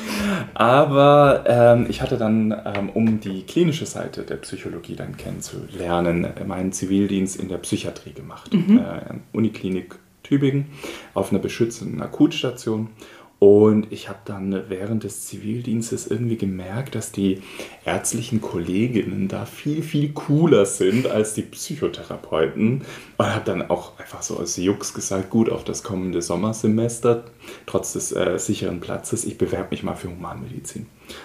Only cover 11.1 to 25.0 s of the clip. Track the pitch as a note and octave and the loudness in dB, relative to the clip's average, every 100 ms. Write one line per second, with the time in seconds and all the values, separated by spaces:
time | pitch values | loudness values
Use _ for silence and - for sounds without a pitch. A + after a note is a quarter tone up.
11.1 | F#2+ - G2 - - A#2 - - - - | -4 0 0 0 0 -2 -2 -8 -6 -4
12.1 | - D#3 - C3 B2 A#2 A2 A2 - - | 2 2 2 -4 -4 -4 -4 -4 -12 -20
13.1 | - - - G2+ G#2 G#2+ G#2+ - G2+ - | -20 -14 6 8 10 8 6 0 -6 -12
14.1 | G2 - G2 F#2+ F#2+ F#2 F#2 G2+ A2 G2+ | -14 -12 -8 -4 -4 -4 -6 -4 -4 -6
15.1 | - - G2 G2+ A#2+ A#2+ A2+ A2+ A2+ - | -10 -12 -10 -6 -6 -4 -4 -4 -6 -4
16.1 | A2+ A#2+ A2 G2 F#2 F2+ A2 C#3 G#2+ - | -4 -2 -2 -2 -4 -6 -6 -6 -8 -6
17.1 | - G2 F#2+ - - - - - F2+ - | -2 0 0 -6 -16 -16 -10 -4 -4 -2
18.1 | A#2+ - A2 - F2 E2+ F#2+ A#2+ A2+ - | -4 -2 -4 -2 -4 -2 0 2 0 0
19.1 | G2 G2 F#2+ G#2+ - D3 D3+ D#3 D3 D3 | -2 -4 -4 -8 -8 -6 -4 -2 -2 -2
20.1 | - - D3 E3 A2+ G2 - F#2 A#2 C3 | -2 0 4 8 6 6 2 2 4 2
21.1 | G#2+ - - - - - D3+ E2+ - - | 0 0 -4 -8 -10 -10 -4 -4 -4 -10
22.1 | - - D#2+ D#2+ - A2 C3+ - - - | -12 -2 0 0 2 0 0 -6 -16 -6
23.1 | - G#2 G#2 - F2+ - F2 - - - | -2 0 0 -2 -4 -2 -4 -4 -16 -16
24.1 | - - - E2+ - F2+ - - - | -10 -8 -6 -6 -2 0 0 -4 -8